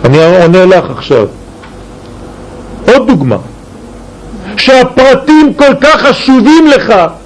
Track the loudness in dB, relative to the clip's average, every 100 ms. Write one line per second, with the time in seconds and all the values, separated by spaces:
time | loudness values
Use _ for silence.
0 | 0 2 2 2 2 2 2 2 -2 -14
1 | -2 -2 -2 -8 -20 -20 -20 -20 -20 -20
2 | -20 -20 -20 -20 -20 -20 -20 -8 0 0
3 | 0 -2 -2 -6 -8 -20 -20 -20 -20 -20
4 | -20 -20 -20 -18 -14 -8 0 0 0 0
5 | 2 2 2 2 2 2 0 2 0 2
6 | 0 -2 0 2 4 2 2 0 0 -2
7 | -2 -6